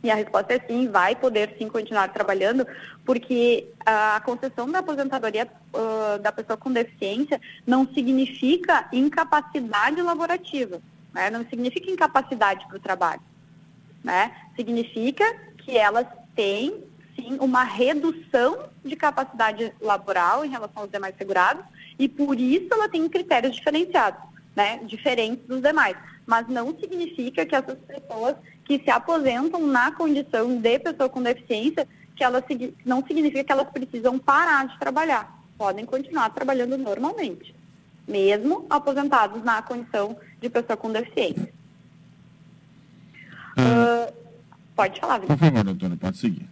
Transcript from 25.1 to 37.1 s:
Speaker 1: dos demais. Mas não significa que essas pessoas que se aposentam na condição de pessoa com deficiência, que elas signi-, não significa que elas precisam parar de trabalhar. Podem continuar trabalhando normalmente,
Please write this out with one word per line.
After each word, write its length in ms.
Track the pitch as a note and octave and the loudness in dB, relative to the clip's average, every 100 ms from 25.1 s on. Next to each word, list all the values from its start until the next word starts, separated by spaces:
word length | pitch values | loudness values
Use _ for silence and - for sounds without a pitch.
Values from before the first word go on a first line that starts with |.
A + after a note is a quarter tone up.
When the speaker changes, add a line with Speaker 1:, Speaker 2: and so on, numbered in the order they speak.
| B3 A3 B3 - | 0 -2 -4 -6
Speaker 1:
dos 120 | C4 | 0
demais. 380 | C4+ D#4 A3 F#3 - - | 2 4 2 0 -14 -20
Mas 240 | - A3+ A#3 | 0 0 0
não 300 | B3+ B3 D#4+ | -4 -4 -8
significa 680 | G#4 F4+ E4+ - B3 - D#4 | -8 -6 -6 -6 -6 -4 0
que 100 | C#4 | 0
essas 240 | C4+ C4 | -2 -12
pessoas 560 | - C#4 - A3+ A#3+ D4 - - - | -14 -18 -12 -4 -4 -4 -12 -20 -2
que 140 | C#4+ | 0
se 100 | - | 2
aposentam 760 | A#3+ - E4 C4+ A#3+ D#4 E4+ D4 | 2 2 2 2 0 -2 0 2
na 280 | C4 C4 | 4 2
condição 680 | D4+ E4 C#4+ C#4 A3+ A#3+ B3 | 0 0 0 0 -2 0 0
de 180 | A3+ C4 | 2 2
pessoa 300 | E4 D#4+ C4 | 0 -2 -2
com 160 | C4 | 0
deficiência, 640 | A#3+ B3 - G#3+ B3+ D#4+ C#4 - - - | -2 -2 -2 -2 0 -2 -6 -10 -20 0
que 40 | |
elas 220 | B3+ B3 B3+ | 2 2 -2
signi-, 300 | B3+ B3 - B3 | -6 -6 -6 -2
não 160 | B3+ | -2
significa 400 | C4+ D4+ D4+ C4+ | 0 2 2 0
que 100 | C#4 | 0
elas 180 | C4+ C#4 | 0 0
precisam 500 | C4+ B3+ A#3+ A#3+ B3+ | -6 -8 -2 0 0
parar 480 | - C#4 E4+ C#4+ C4 | 2 4 4 2 0
de 100 | - | -6
trabalhar. 480 | C#4 C4+ D#4+ B3 - - - - | -4 -2 0 -2 -4 -18 -20 -4
Podem 280 | G3+ G3 A#3 | -2 -2 -4
continuar 440 | C4 C4+ D#4+ A3+ | -6 -4 -2 -2
trabalhando 460 | - C4+ C4 A#3+ C4+ | -2 -2 0 0 -2
normalmente, 800 | B3 G3+ C#4 | -4 -2 -4